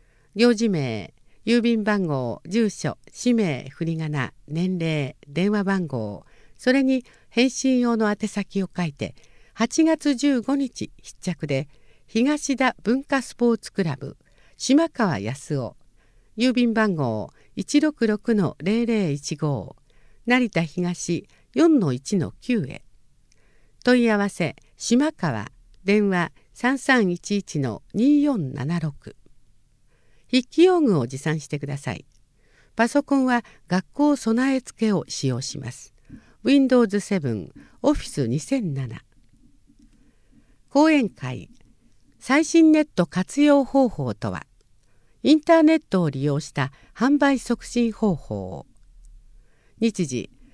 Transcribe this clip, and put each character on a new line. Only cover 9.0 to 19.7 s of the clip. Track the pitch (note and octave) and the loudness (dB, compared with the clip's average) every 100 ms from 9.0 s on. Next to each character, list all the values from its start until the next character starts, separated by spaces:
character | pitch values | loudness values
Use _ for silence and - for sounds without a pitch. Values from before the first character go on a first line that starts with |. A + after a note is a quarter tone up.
| G2 - - - _ | -10 -10 -20 -20 _
八 | - A3+ - | -4 -2 2
月 | D#4+ D#4 D4 B3 | 2 2 0 0
十 | C#4+ C4 | 0 0
五 | G#3+ C#4 | 0 -2
日 | C4 - - - | -4 -8 -12 -12
必 | - - | -20 -10
着 | - E3+ D3 | -8 -6 -4
で、 | C#3+ D3+ - - _ _ | -4 -6 -14 -20 _ _
東 | A3+ C4 D4 - B3+ | 0 0 0 -2 0
田 | B3+ - | -2 -2
文 | G3+ C4 | -2 -2
化 | - C4+ | -2 -4
ス | - - | -4 -2
ポ | A#3+ | 0
ー | A3+ | 0
ツ | - | -4
ク | - | -4
ラ | E3 C3+ | -4 -6
ブ、 | C3+ - _ _ _ - | -10 -16 _ _ _ -6
島 | - C#4+ E4 | 2 2 2
川 | - G3+ G#2+ | 0 -2 -2
康 | G#2 C3+ - C#3+ | -4 -8 -6 -6
夫、 | A#2 - _ _ _ _ _ - | -6 -12 _ _ _ _ _ -2
郵 | B3+ | 0
便 | B3 A#3+ | 2 0
番 | A3 G#3+ D#3+ | 2 0 0
号 | B2+ A2 - - _ - | -2 -4 -8 -16 _ -10
一 | - D4 | -2 0
六 | D4+ - A3 | 2 0 0
六 | G#3 - | 0 0
の | G#3+ E3 - | 0 0 -2
零 | E3+ A3 A#3 | -2 -2 0
零 | A3 F3 | 0 -2
一 | C#3+ - D3+ | -4 -6 -4
五、 | D#3 B2+ F2 | -4 -4 -8